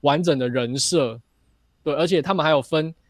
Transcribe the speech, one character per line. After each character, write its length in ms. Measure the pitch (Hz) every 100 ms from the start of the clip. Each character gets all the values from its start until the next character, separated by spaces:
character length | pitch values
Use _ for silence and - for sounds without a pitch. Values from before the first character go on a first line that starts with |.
完 220 | 139 151
整 160 | 170 135
的 80 | 123
人 300 | 127 120 131
设。 420 | - 170 123 117 - _ _ _ _ _
对， 100 | 156
而 140 | 143 170
且 140 | 175
他 120 | 135
们 80 | 190
还 80 | 156
有 120 | 147
分， 340 | - 156 160 -